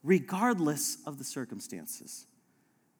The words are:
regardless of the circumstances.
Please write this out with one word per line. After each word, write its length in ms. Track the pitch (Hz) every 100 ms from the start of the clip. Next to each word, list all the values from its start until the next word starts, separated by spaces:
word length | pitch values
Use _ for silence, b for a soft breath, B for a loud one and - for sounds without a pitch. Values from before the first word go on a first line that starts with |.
regardless 960 | 143 185 135 185 240 190 151 147 - - -
of 120 | 139
the 60 |
circumstances. 1000 | 131 143 123 - - 90 78 - 73 - - _ _ _ _ _ _